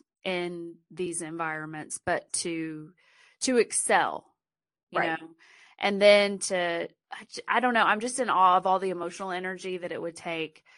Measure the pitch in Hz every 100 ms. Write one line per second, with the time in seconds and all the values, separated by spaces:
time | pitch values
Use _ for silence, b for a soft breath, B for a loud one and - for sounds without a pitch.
0 | _ _ 185 180 175 175 170 165 _ 160
1 | 180 165 160 165 160 156 156 156 147 -
2 | - 170 - - 175 165 160 156 156 _
3 | b b b b - 240 - - - 190
4 | 127 73 - _ _ _ _ _ _ -
5 | 165 160 160 - b b b - 202 202
6 | 208 202 202 196 - 185 175 170 - _
7 | _ - - - - 220 247 226 190 214
8 | 247 262 226 170 185 185 185 190 190 175
9 | 170 165 190 180 185 185 185 180 170 165
10 | 170 170 175 165 160 - b